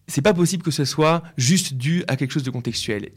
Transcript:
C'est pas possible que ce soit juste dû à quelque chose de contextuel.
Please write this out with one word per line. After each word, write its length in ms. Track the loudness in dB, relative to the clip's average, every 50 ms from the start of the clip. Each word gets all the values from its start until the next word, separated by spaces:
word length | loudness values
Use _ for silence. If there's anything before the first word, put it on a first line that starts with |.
| _ -6
C'est 140 | -2 2
pas 120 | 2 4 4
possible 300 | 4 2 2 0 0 -2
que 80 | -2
ce 140 | -2 0 -2
soit 360 | -2 0 2 4 4 4 2 -2 -6 -4 0
juste 360 | 2 4 4 4 2 0 -4
dû 320 | -4 -2 0 0 0 0 -2
à 80 | -2
quelque 160 | -2 -2 -2
chose 120 | -2 -4 -4
de 60 | -4
contextuel. 640 | -4 -4 -4 -4 -6 -4 -4 -4 -4 -6 -6 -8 -2